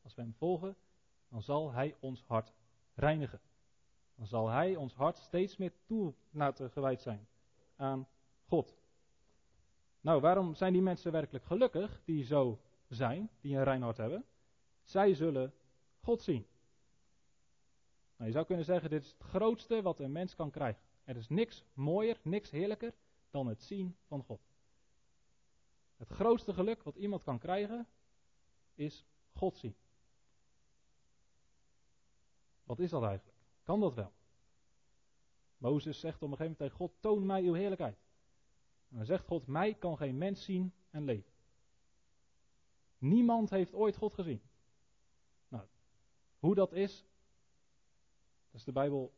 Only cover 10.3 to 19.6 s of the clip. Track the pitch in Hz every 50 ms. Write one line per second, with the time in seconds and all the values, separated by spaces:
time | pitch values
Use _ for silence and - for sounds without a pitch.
10.3 | 185 196 185 170 151 - 190 185 185 180 190 190 175 - - 175 165 160 151 -
11.3 | - 170 - - 170 214 254 233 - 165 202 214 - - - - 160 147 131 117
12.3 | 147 143 135 123 107 - - _ _ _ _ - 127 113 131 123 139 180 214 214
13.3 | - _ - 143 139 135 135 135 131 127 120 117 113 - 107 117 160 214 262 _
14.3 | _ _ _ _ _ _ _ _ _ _ _ - - 190 202 202 185 139 160 165
15.3 | 143 131 131 139 - _ _ _ _ _ _ _ _ _ - - 233 226 - -
16.3 | 156 113 101 - _ _ _ _ _ _ _ _ _ _ _ _ _ _ _ _
17.3 | _ _ _ _ _ _ _ _ _ _ _ _ _ _ _ _ _ - 117 110
18.3 | 113 151 165 - 185 170 156 160 180 175 151 156 156 151 143 - - - - -
19.3 | - 190 214 226 240 -